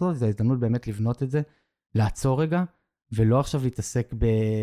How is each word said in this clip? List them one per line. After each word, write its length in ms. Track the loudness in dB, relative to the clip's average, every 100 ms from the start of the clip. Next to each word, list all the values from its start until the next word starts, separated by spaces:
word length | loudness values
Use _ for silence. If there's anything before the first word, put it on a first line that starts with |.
הזאת, 140 | -2 0
זה 100 | -2
ההזדמנות 340 | 0 0 0
באמת 260 | 0 -2 -4
לבנות 340 | -4 -2 -2
את 80 | -2
זה, 120 | -2 -4 _ _ _ _
לעצור 480 | 0 0 0 0 0
רגע, 220 | 0 0 -2 _ _ _ _
ולא 280 | 0 4 4
עכשיו 200 | 2 -2
להתעסק 500 | -2 -4 -4 -4 -4 -2
ב-, 60 | 0 2 0 0